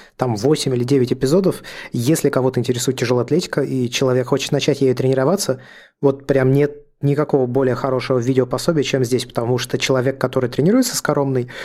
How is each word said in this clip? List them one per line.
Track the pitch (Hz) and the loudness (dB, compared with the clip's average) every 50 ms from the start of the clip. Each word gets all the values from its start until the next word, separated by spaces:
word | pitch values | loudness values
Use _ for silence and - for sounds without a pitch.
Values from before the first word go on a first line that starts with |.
| - - _ - | -20 -14 _ -4
Там | 131 127 117 | -2 -2 -2
восемь | 104 104 139 156 147 - 143 127 | 0 2 2 2 2 0 -2 -2
или | 123 123 | -2 0
девять | 120 139 135 123 120 127 | 2 2 2 2 2 0
эпизодов. | - - 131 147 185 185 185 - - - - - - - - - | -2 0 2 2 2 2 2 0 -4 -8 -16 -16 -16 -12 -8 -6
Если | 127 113 127 165 160 - 143 | -2 0 0 0 2 2 0
кого-то | 139 135 127 131 131 127 | 0 2 0 0 0 0
интересует | 117 120 123 120 - - 127 127 | 0 0 -2 -2 -2 -2 -2 -2
тяжелая | 127 117 127 123 120 | 0 0 0 0 0
атлетика, | 120 147 175 180 - - 156 | 0 0 -2 -2 -2 -2 -4
и | 139 131 135 131 123 120 | -2 -2 -2 -2 -2 -2
человек | 123 - 143 127 127 127 123 123 | -2 -2 0 0 2 0 0 0
хочет | 143 131 - - | -2 -2 -2 -2
начать | - 139 - - 139 - | -2 -2 0 0 0 2
ею | 139 131 123 | 2 0 2
тренироваться, | 123 127 131 131 131 131 139 185 202 - - 131 123 - - - - - - _ _ | 2 0 0 0 2 2 0 0 0 0 -2 -4 -6 -8 -18 -20 -20 -20 -20 _ _
вот | - 139 135 139 - - | 0 0 0 0 0 0
прям | 143 135 131 131 | 2 2 4 4
нет | 135 143 147 143 143 - - _ _ _ | 4 4 2 0 -2 -6 -20 _ _ _
никакого | - 143 143 135 151 - - 143 127 123 | -2 0 0 0 0 2 2 2 2 2
более | 123 135 135 131 123 | 0 2 2 2 0
хорошего | 117 - 139 131 131 120 - 139 127 | 0 -2 -2 -2 -2 0 0 0 0
видеопособия, | 117 127 135 127 127 127 - 123 - - 170 151 131 | 0 0 2 2 2 0 0 -2 0 0 0 0 0
чем | - - 135 127 | 0 0 0 0
здесь, | 113 127 120 - | 0 0 -2 -2
потому | - - - 117 117 127 123 | -4 -6 -4 -2 -2 -2 -2
что | 123 - - 117 | -2 -4 -4 -4
человек, | - - 135 127 123 135 135 135 | -2 0 0 0 0 0 -2 -2
который | - 127 - 131 127 120 | -2 -2 0 0 -2 -2
тренируется | 123 - 131 175 220 262 254 240 - | 0 0 2 4 4 2 2 0 -2
с | - | -4
Коромной, | - - 151 147 143 139 131 127 120 123 - - | -2 -2 0 0 0 0 0 -2 -4 -4 -8 -14